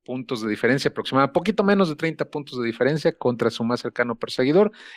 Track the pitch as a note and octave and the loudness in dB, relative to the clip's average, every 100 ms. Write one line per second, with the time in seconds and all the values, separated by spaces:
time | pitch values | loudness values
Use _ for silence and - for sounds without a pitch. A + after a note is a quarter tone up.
0 | - B2+ A#2 B2 G#2+ G#2+ A#2+ C3+ C#3 - | -10 -10 -6 -4 -2 0 2 2 0 -4
1 | - C3 C#3 E3+ F3 G#3+ G3 G3+ F3+ D3+ | -2 0 2 0 -2 0 2 2 2 0
2 | D#3+ D#3 C#3+ D3+ C#3+ B2 A#2 A2+ B2 D3+ | -4 -4 -6 -8 -8 -4 -4 0 0 2
3 | E3+ - B2+ A#2+ A#2 - A#2 A#2+ A#2+ - | 0 0 -2 0 0 0 -2 -2 -4 -4
4 | A#2+ A2+ - - C3 E3 G#3 - - | -4 -4 -8 -2 4 6 4 0 -20